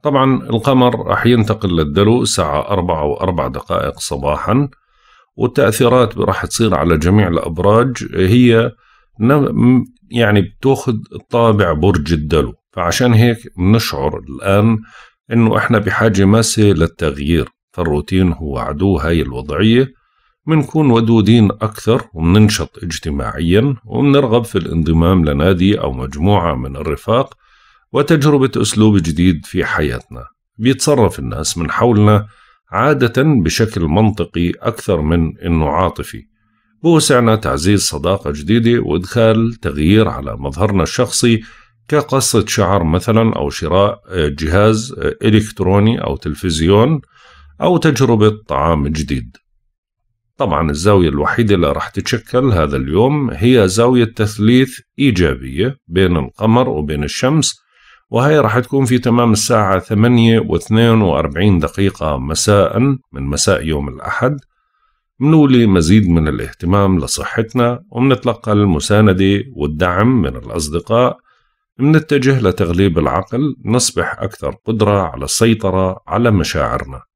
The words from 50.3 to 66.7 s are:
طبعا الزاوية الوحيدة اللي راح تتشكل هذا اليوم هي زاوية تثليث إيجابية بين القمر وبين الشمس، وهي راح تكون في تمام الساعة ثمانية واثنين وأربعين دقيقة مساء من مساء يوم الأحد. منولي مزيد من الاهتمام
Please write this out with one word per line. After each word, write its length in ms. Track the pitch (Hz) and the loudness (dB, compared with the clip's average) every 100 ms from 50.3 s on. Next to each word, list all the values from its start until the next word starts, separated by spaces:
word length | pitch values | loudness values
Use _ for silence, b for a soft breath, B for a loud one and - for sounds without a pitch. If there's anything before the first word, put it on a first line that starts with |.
| _ | _
طبعا 320 | 123 76 80 | -4 -2 -2
الزاوية 380 | 73 95 101 85 | -2 2 4 2
الوحيدة 460 | 71 73 - 110 98 | 0 -2 -2 0 2
اللي 160 | 78 | 0
راح 180 | 71 - | -2 -8
تتشكل 600 | - - 117 - 123 135 | -10 -6 -6 -4 -2 0
هذا 260 | 95 76 69 | 0 0 -2
اليوم 520 | 67 82 127 147 139 | -2 0 2 0 -4
هي 360 | 69 110 127 95 | 0 2 4 2
زاوية 380 | 101 117 127 113 | 2 2 2 0
تثليث 760 | - 104 104 107 127 135 - _ - | 0 -4 0 2 4 2 -4 _ -2
إيجابية 800 | 139 92 85 62 65 67 117 139 _ | 0 2 0 -2 -8 -4 -4 -4 _
بين 300 | 85 92 87 | 0 2 0
القمر 520 | 65 - 107 113 131 | -4 -4 0 2 0
وبين 340 | 76 73 76 | -4 -6 -6
الشمس، 640 | 73 - 127 156 - - b b b b b | -6 -2 0 0 -2 -6 b b b b b
وهي 300 | 117 135 156 | 0 2 2
راح 200 | 117 110 | 2 0
تكون 260 | 123 139 127 | -2 -2 0
في 140 | 123 | 0
تمام 320 | 123 117 120 | 2 2 2
الساعة 480 | 104 - 117 101 95 | 0 2 0 2 -2
ثمانية 600 | - 107 117 123 113 113 | -2 0 2 4 2 2
واثنين 600 | - 85 - 110 117 113 | 0 -4 0 2 4 4
وأربعين 580 | 98 71 78 71 101 90 | 2 0 -2 0 2 2
دقيقة 580 | 73 - 98 - 80 69 | 0 -2 -4 -2 -6 -6
مساء 640 | 65 80 - 101 90 110 135 135 _ | -6 -4 2 2 2 2 0 -2 _
من 100 | 69 | -10
مساء 420 | 69 71 - 92 80 | -6 -2 0 -2 -2
يوم 240 | 76 69 | -4 -6
الأحد. 480 | 64 - - 127 147 _ _ _ _ _ _ _ _ | -10 -10 -4 -4 -4 _ _ _ _ _ _ _ _
منولي 480 | 139 160 143 127 113 | 2 4 6 4 4
مزيد 420 | 92 78 107 95 | 2 4 4 4
من 180 | 85 78 | 2 0
الاهتمام 720 | 60 57 - 87 | -4 -8 -8 -2